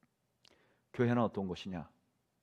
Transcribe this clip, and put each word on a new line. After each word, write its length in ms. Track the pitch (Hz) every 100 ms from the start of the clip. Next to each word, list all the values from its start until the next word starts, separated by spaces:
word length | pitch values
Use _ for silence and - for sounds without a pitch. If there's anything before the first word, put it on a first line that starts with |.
| _ _ _ _ - _ _ _ _
교회는 300 | - 120 120
어떤 240 | 107 - 95
곳이냐? 440 | 87 98 90 78 _ _ _ _ _